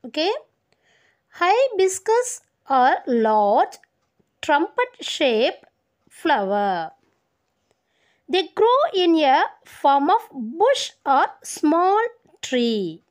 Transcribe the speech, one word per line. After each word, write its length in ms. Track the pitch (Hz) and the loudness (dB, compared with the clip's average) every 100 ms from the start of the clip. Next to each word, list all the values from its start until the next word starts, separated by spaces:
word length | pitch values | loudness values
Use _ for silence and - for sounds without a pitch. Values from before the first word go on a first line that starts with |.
Okay? 280 | 247 302 339 523 _ _ _ _ _ _ _ _ _ | -10 -6 -4 -4 _ _ _ _ _ _ _ _ _
Hibiscus 1080 | - 349 440 539 415 381 381 - 453 494 - _ _ - | -4 0 2 0 0 -2 -2 -2 0 -2 -10 _ _ -2
are 300 | 269 254 349 - | 2 2 2 -2
large 720 | 240 220 214 202 233 370 - _ _ _ _ _ _ | 0 2 2 2 2 0 -6 _ _ _ _ _ _
trumpet-shaped 1200 | - 294 381 - 494 _ - - 285 220 269 - _ _ _ _ _ | -2 0 0 -4 -6 _ -12 -2 0 2 -2 -4 _ _ _ _ _
flower. 840 | - 330 269 190 202 202 180 165 _ _ _ _ _ _ _ _ _ _ _ _ _ - | -8 -2 0 0 -2 -2 -4 -8 _ _ _ _ _ _ _ _ _ _ _ _ _ -4
They 200 | 370 359 - | -4 -4 0
grow 100 | 440 523 622 370 | 2 2 0 0
in 220 | 359 320 | 2 2
a 260 | 285 277 403 - _ | 4 2 0 -6 _
form 440 | - 285 277 285 | -4 0 2 2
of 120 | 415 - | 0 -2
bush 640 | 277 220 311 453 539 - _ - | -12 -12 0 0 0 -4 _ -2
or 220 | 269 392 - | 0 0 -6
small 560 | - - 302 320 370 415 466 - _ _ | -18 -4 0 2 2 0 -2 -8 _ _
tree. 640 | - 254 240 220 180 165 _ | -6 -2 -2 -2 -6 -10 _